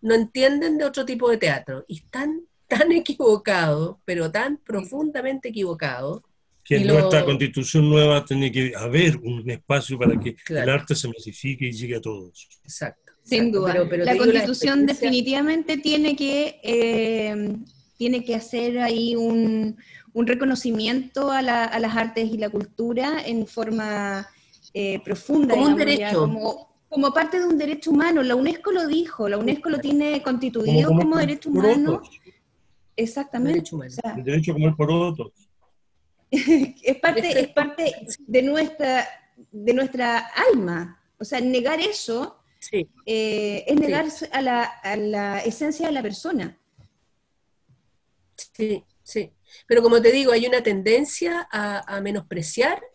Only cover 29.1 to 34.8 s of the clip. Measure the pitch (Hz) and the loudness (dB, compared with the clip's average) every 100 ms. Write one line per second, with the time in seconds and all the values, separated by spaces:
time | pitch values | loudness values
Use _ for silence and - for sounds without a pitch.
29.1 | - 208 202 233 294 339 294 277 285 294 | -4 -4 -2 0 -2 -2 -4 0 0 2
30.1 | 285 277 254 254 240 220 156 156 165 311 | -2 -2 -2 -2 -2 2 4 6 4 4
31.1 | 330 277 302 311 277 220 262 294 339 - | 2 0 -2 -2 2 4 4 2 -2 -6
32.1 | - - _ _ _ _ _ _ - 226 | -20 -20 _ _ _ _ _ _ -6 -4
33.1 | 277 285 247 262 330 330 160 127 127 226 | -4 -8 -4 0 0 -2 -10 -12 -10 -8
34.1 | 165 127 151 160 151 156 156 | -6 -2 0 0 2 2 2